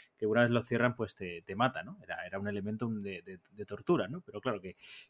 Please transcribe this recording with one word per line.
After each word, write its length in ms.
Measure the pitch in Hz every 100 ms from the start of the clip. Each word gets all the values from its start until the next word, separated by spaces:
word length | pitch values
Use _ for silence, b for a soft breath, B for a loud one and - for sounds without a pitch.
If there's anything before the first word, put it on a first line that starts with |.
| B _
que 100 | 107
una 160 | 113
vez 80 | 120
lo 120 | 117
cierran, 320 | - 117 123 120
pues 180 | 107
te, 280 | - 92 85
te 120 | - 98
mata, 260 | 123 -
¿no? 160 | 95 202
Era, 220 | 90 82 90
era 120 | 95
un 100 | 101
elemento 400 | 101 101 107 120
de, 340 | 107 101 92
de, 180 | 90 92 -
de 140 | 104 101
tortura, 420 | 104 - 165 95
¿no? 120 | 170
Pero 180 | - 104
claro, 200 | 127 104
que, 160 | 92 - B B